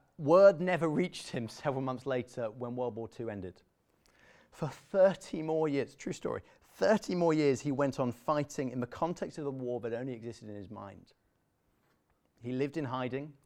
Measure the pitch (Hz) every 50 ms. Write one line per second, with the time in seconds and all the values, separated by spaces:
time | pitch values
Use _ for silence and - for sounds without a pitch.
0 | _ _ _ - 151 143 170 190 196 196 190 147 185 180 180 151 165 160 151 165
1 | 180 175 - - - - - 127 113 110 - - - 147 131 135 135 131 127 117
2 | - 139 131 127 120 - - 127 117 107 107 127 120 120 123 123 123 120 107 117
3 | 113 107 - - 117 113 104 101 90 90 - - _ _ _ _ _ _ _ _
4 | _ _ _ _ - - - - _ _ - - 165 135 - - - _ - 196
5 | 185 196 170 - - - - 170 156 160 160 160 160 156 139 139 117 - - -
6 | - - - - - - 110 - - - - _ _ _ - - 190 190 220 208
7 | - - 185 175 170 165 156 156 151 143 131 120 - 147 135 131 143 135 - -
8 | 131 120 113 - - - 151 147 143 - - - 131 127 123 127 123 - - -
9 | 170 165 180 - 196 160 - 165 147 143 135 131 127 120 123 117 110 113 113 120
10 | 131 135 123 113 110 120 113 - 113 107 104 104 95 92 104 104 101 98 98 90
11 | 87 _ _ _ _ _ _ _ _ _ _ _ _ _ _ _ _ _ _ _
12 | _ _ _ _ _ _ _ _ 117 123 127 127 143 139 - 160 143 120 127 127
13 | 127 123 123 135 147 156 - _ _